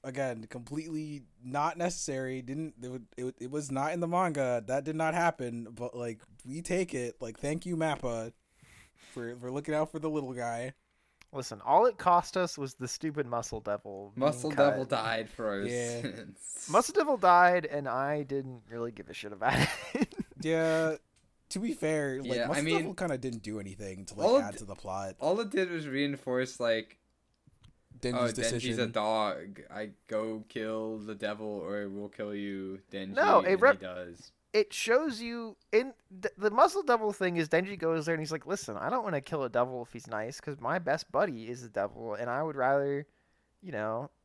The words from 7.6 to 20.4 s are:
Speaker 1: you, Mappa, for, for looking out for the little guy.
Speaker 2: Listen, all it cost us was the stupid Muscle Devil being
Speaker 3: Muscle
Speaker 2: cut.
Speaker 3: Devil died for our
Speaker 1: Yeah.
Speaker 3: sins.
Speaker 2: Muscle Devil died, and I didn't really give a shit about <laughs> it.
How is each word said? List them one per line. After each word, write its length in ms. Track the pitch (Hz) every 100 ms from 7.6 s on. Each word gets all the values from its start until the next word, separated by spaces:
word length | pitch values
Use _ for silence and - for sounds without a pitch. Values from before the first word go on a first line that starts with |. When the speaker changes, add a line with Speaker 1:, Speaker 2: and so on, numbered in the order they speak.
| 180
Speaker 1:
you, 100 | 165
Mappa, 560 | 160 143 123 113 113 - _ _ - - - _ -
for, 240 | 127 117 123
for 140 | 123
looking 240 | 131 147
out 180 | 151 156
for 60 | 160
the 100 | 156
little 240 | 151 131
guy. 400 | 123 120 117 127 - _ _ _ _ -
Speaker 2:
Listen, 280 | 139 123 107
all 200 | 123 156 240
it 120 | 208
cost 380 | 180 175 - 190
us 180 | 175 -
was 180 | 135
the 140 | - 123
stupid 380 | - 160 147 127
Muscle 340 | 117 113 110
Devil 520 | 104 101 104 98 101 113
being 100 | 139
Speaker 3:
Muscle 240 | 127 151
Speaker 2:
cut. 200 | 143 143
Speaker 3:
Devil 140 | 135 131
died 420 | 127 113 113 110
for 180 | - 110
our 140 | 98
Speaker 1:
Yeah. 400 | 110 120 120 120
Speaker 3:
sins. 680 | 123 98 107 - - - -
Speaker 2:
Muscle 240 | 185 -
Devil 240 | 403 302 247
died, 480 | 185 175 180 180 156
and 200 | 147 135
I 360 | 123 139 151
didn't 400 | 135 139 131 123 104
really 200 | 117 117
give 180 | 101 -
a 40 |
shit 180 | - 104
about 220 | 101 113 127 151 -
<laughs> 160 | -
it. 200 | 262 - - - -